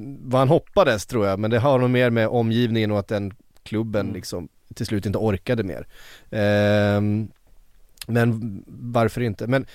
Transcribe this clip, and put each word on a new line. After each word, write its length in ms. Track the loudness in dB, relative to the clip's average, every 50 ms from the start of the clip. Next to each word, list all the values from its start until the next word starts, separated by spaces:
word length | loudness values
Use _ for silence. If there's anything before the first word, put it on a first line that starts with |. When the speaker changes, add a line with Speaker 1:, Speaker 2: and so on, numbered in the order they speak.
| -12 -12 -14 -14
Speaker 1:
vad 180 | -6 -2 2 2
han 100 | 4 4
hoppades, 580 | 4 2 0 0 2 2 4 4 2 0 -2
tror 200 | -2 -2 0 2
jag. 120 | 2 0 0
Men 120 | 0 0
det 80 | 0 2
har 200 | 2 4 4 4
nog 120 | 4 2
mer 200 | 2 4 2 2
med 180 | 2 2 0 0
omgivningen 640 | 0 0 0 0 2 0 0 2 0 0 0 0
och 80 | 0 -2
att 100 | -2 -2
den 240 | -4 -4 -4 -6 -10 -14 _ _ _ -20 -12
klubben 380 | -6 -4 -4 -4 -2 -2 -4
Speaker 2:
Mm. 140 | -4 -4 -6
Speaker 1:
liksom 340 | -10 -10 -10 -10 -10 -10 -12 _ _ _ -16 -10
till 120 | -8 -6
slut 200 | -4 -4 -2 -2
inte 120 | -2 -2 -2
orkade 440 | 0 0 -2 -2 -2 -4 -2 -2 -2
mer. 240 | -4 -6 -10 -12 -16 -18 -20 -20 -20 -20 -20 -16 -8
Ehm, 1000 | -4 0 0 2 4 4 4 4 4 4 4 2 2 2 2 0 0 -2 -4 -6 -10 _ _ _ -20 -20 -20 -20 -20 -20 -20 -20 -20 -16 -8
men 560 | -2 0 2 2 2 0 -2 -4 -8 -10 -12 -14
varför 540 | -16 -16 -14 -8 -2 0 2 2 2 0 -2
inte? 260 | -2 -4 -4 -4 -2
Men 200 | 0 0 0 -2 -4 -12